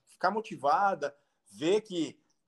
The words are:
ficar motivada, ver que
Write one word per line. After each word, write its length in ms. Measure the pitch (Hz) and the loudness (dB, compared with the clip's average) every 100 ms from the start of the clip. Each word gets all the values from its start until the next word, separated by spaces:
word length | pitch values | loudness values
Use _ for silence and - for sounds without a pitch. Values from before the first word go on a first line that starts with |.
| _ | _
ficar 240 | - 180 | -4 -2
motivada, 840 | 214 214 151 139 165 196 175 143 - _ _ _ | -2 -6 -2 2 4 2 0 -6 -8 _ _ _
ver 300 | 101 156 214 | -4 0 0
que 360 | - 175 139 - _ _ | 0 -4 -4 -6 _ _